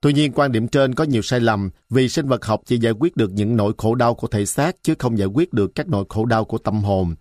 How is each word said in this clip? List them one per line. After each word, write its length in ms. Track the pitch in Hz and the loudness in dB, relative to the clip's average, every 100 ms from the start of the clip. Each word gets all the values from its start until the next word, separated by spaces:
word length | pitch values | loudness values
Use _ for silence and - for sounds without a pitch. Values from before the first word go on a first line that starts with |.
Tuy 120 | 143 | 2
nhiên, 180 | 143 151 | 2 0
quan 200 | 123 143 | 0 0
điểm 160 | 113 113 | 0 0
trên 280 | 143 135 123 | 2 2 0
có 80 | |
nhiều 180 | 156 120 | 0 0
sai 180 | 101 123 | 0 0
lầm 300 | 113 104 98 - _ | 2 0 -4 -8 _
vì 200 | 123 127 | 0 0
sinh 180 | 165 139 | -2 -2
vật 180 | 123 - | -2 0
học 160 | 110 - | -2 0
chỉ 120 | 123 | 0
giải 160 | 117 | 0
quyết 240 | 110 165 - | 0 -2 0
được 140 | 107 | -2
những 240 | 98 104 117 | 0 0 2
nỗi 180 | 101 110 | 0 0
khổ 180 | 110 117 | -2 2
đau 200 | - 147 | 2 0
của 120 | 123 | -4
thể 180 | 107 101 | -2 -2
xác 300 | - 151 185 | -2 -2 -2
chứ 120 | - 160 | -2 -2
không 180 | 127 113 | 0 0
giải 100 | 98 | 0
quyết 260 | 110 180 | 0 0
được 180 | - 95 - | 0 -2 -2
các 120 | 180 | -4
nỗi 180 | 104 98 | -4 -2
khổ 160 | 107 117 | -4 0
đau 200 | 113 110 | 0 -2
của 120 | 110 | -4
tâm 260 | - 107 | -2 -2
hồn. 320 | 101 95 90 80 | 0 0 0 -4